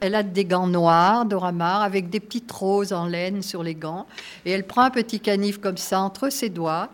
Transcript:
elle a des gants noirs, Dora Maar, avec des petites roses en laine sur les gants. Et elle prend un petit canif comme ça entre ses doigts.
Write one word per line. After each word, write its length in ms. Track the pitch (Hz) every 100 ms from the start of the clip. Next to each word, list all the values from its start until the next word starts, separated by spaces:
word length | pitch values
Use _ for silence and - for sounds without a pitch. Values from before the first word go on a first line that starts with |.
elle 140 | 190 214
a 80 |
des 220 | 202 180 185
gants 200 | 180 180
noirs, 600 | 175 170 165 180 233 226
Dora 260 | 196 180
Maar, 320 | 175 170 196
avec 260 | 208 196 175
des 100 | 208
petites 320 | 208 240 -
roses 400 | - 190 202 196
en 140 | 185 175
laine 380 | 170 180 196
sur 180 | 190 180
les 140 | 165 160
gants. 320 | 156 175 220 - - - 175
Et 40 |
elle 140 | 190 196
prend 160 | -
un 80 | 254
petit 300 | 254 226 214
canif 400 | - 196 202 202
comme 180 | 202 185
ça 240 | - 190
entre 280 | 190 190 269
ses 200 | 269 226
doigts. 400 | 175 165 160 220